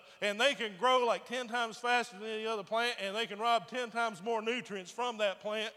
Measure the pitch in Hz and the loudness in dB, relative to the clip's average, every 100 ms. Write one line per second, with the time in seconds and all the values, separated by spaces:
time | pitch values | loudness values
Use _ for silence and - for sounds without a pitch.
0 | - - 202 202 269 208 220 185 247 254 | -20 -4 0 4 4 2 -2 2 4 6
1 | 240 185 - 247 240 240 233 208 240 247 | 4 2 -2 -6 -2 -2 -2 -2 2 2
2 | 226 190 220 220 220 220 190 226 240 226 | 2 -6 -8 -4 -2 -4 -2 0 0 0
3 | 196 208 214 202 233 233 - 254 240 226 | -2 -2 -4 0 2 2 2 -4 -4 -2
4 | 233 185 208 226 220 240 - 196 175 - | -2 -2 -2 -2 0 -2 -4 -8 -8 -4
5 | 247 220 208 185 208 214 220 | -2 2 0 0 -4 -2 -4